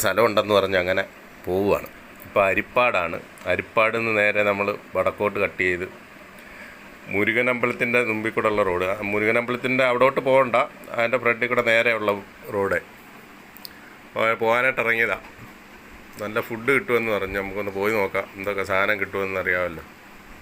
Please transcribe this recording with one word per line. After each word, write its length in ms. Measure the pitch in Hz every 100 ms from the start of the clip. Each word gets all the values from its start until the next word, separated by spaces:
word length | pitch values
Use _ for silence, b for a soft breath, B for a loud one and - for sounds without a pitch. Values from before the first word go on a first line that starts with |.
സ്ഥലമുണ്ടെന്ന് 500 | 104 95 113 104 104 101
പറഞ്ഞ് 200 | 95 95
അങ്ങനെ 220 | 90 95 95 - - - 87
പോവുകയാണ്. 440 | 92 101 82 - - - - -
ഇപ്പോൾ 160 | 107 98
അരിപ്പാടാണ്. 720 | 95 - 123 123 98 85 87 - - 92
അരിപ്പാട് 400 | 95 - 117 110 113
നിന്ന് 160 | 113 107
നേരെ 240 | 104 104 104
നമ്മൾ 160 | 101 101 107 - 92
വടക്കോട്ട് 420 | 92 - 104 101
കട്ട് 160 | 90 - 92
ചെയ്ത് 200 | 90 92 - - - - - B B B B B - - 95
മുരുകൻ 320 | 104 113 123
അമ്പലത്തിൻ്റെ 480 | 120 120 107 120 123 120
മുമ്പിൽ 220 | 110 110 117
കൂടെ 120 | 110
ഉള്ള 80 | 104 98
റോഡ്, 180 | 90 92
ആ 20 | 104 101
മുരുകൻ 260 | 104 107 117
അമ്പലത്തിൻ്റെ 420 | 120 123 127 131 127
അവിടോട്ട് 300 | 123 131 135 135
പോകണ്ട, 260 | 135 127 113 147 - - 117
അതിൻ്റെ 240 | 117 123
ഫ്രണ്ടിൽ 260 | 117 113 120
കൂടെ 100 | 123 113
നേരെയുള്ള 480 | 113 120 110 104 101 98 - - 104
റോഡ്. 240 | 98 87 - - - - - - - - - B B B -
അപ്പോൾ 240 | 110 113 113
പോകാനായിട്ട് 380 | 113 120 131 127 113
ഇറങ്ങിയതാ. 340 | 113 113 95 - - - - - - - - - -
നല്ല 180 | 104 113 -
ഫുഡ് 240 | 113 120
കിട്ടുമെന്ന് 360 | 135 - 117 113
പറഞ്ഞ് 240 | 98 95 98
നമുക്കൊന്ന് 340 | 98 98 101 98
പോയി 160 | 101
നോക്കാം, 320 | 110 98 95 - 98
എന്തൊക്കെ 260 | 98 98 95
സാധനം 280 | 95 101 104
കിട്ടുമെന്ന് 380 | 92 98 95 95
അറിയാമല്ലോ. 400 | 90 90 90 80 - - - - - -